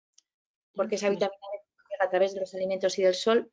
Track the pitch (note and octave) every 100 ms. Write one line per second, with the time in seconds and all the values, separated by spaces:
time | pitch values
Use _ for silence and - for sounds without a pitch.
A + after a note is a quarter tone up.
0 | _ _ _ _ _ _ _ - G#3 G3+
1 | G3+ G3 G3 - G3+ G3+ - _ _ G3+
2 | F#3 F#3 G3 G3 F#3 F#3 F#3 F#3+ F#3+ F#3+
3 | F#3 F#3 - A#3 A#3+